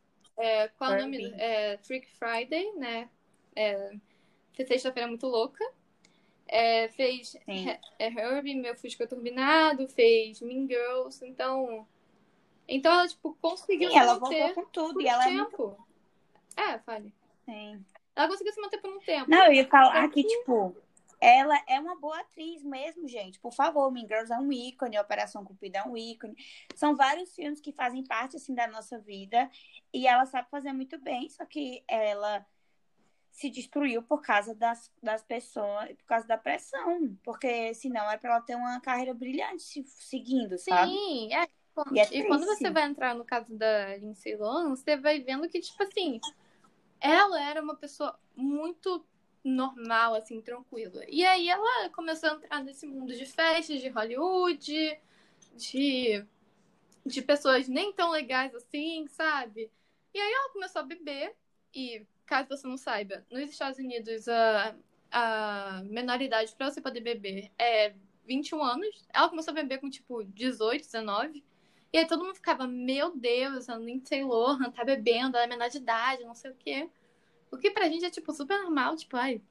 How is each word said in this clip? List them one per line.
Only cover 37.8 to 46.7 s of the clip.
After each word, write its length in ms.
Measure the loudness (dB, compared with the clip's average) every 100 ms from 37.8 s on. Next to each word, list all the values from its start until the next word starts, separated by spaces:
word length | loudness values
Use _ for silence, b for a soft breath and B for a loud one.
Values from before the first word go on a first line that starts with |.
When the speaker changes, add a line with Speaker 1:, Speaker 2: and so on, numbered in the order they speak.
| -6 -4 -2
Speaker 2:
era 80 | -4
pra 120 | 0
ela 100 | 0
ter 140 | 0 -6
uma 240 | -6 -6
carreira 320 | -4 -4 -4
brilhante 500 | -6 -6 -6 -6 -8
se-, 220 | -12 -14 -14
seguindo, 720 | -18 -12 -10 -2 -2 0 -6
sabe? 340 | 2 4 4
Speaker 1:
Sim, 420 | 2 -4 -4 -2
é. 140 | -2 -2 _ _ -8 0
Speaker 2:
E 60 | 4
é 20 | 4
Speaker 1:
E 120 | 2 2
quando 160 | 2
Speaker 2:
triste. 140 | 2 -2
Speaker 1:
você 60 | 0
vai 140 | 2
entrar 320 | 0 -2 -4 -4
no 80 |
caso 320 | -4 -6 -6 -2
da 400 | 2 2 0 -8
Lindsay 400 | -12 -12 -10 -6
Lohan, 360 | -2 -2 -2 -2
você 220 | 0 2
vai 240 | 2 2
vendo 260 | 0 -4 -4
que, 140 | -6
tipo 200 | -8 -4
assim, 380 | -4 -2 -4 -4 -10 -14 b b _